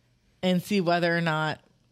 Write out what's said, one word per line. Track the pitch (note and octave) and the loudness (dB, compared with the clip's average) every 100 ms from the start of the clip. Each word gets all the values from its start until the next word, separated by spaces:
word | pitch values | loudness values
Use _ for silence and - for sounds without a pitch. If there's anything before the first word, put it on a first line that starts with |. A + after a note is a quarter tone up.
| _ _ _ _ | _ _ _ _
and | F#3 F3+ | -2 0
see | - G3+ | 0 0
whether | E3+ F3 E3+ E3+ | 2 2 2 0
or | |
not | E3+ D#3 D#3 - _ _ _ | 0 -2 -2 -6 _ _ _